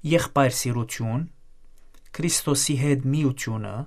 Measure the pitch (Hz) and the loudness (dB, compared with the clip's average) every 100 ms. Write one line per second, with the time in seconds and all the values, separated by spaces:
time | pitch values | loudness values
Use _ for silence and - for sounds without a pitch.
0 | 151 170 - 139 131 - 123 120 117 - | 4 2 4 4 4 2 -2 -2 -4 -4
1 | 113 120 170 - - - - - - - | -2 -2 -4 -10 -20 -20 -20 -20 -20 -20
2 | - - 170 - - 139 - 139 147 139 | -14 -4 -2 0 0 0 0 0 2 2
3 | 131 147 143 131 - 110 104 104 | 2 2 0 0 -4 -4 -6 -8